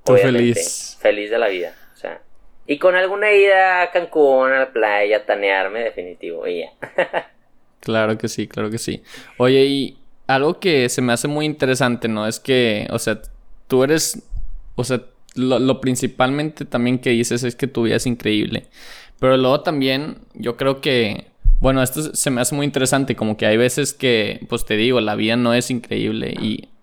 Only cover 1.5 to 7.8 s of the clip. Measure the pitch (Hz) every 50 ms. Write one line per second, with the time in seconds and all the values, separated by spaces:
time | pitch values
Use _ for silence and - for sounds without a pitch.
1.5 | 98 90 85 82 - - - - _ _ - - 80 - - - - - - -
2.5 | - - - - 147 147 175 185 180 180 185 185 196 202 208 214 208 202 196 202
3.5 | 190 190 190 190 180 180 175 170 - 180 170 170 - 160 147 139 135 131 131 131
4.5 | 135 135 131 131 - 113 110 107 101 104 104 104 107 107 - - 104 101 101 98
5.5 | 98 98 95 95 104 117 117 110 - 92 90 90 87 - - 87 82 82 - 90
6.5 | 87 85 78 71 - - - - - - 175 - - 175 - - _ _ _ _
7.5 | _ - _ _ _ _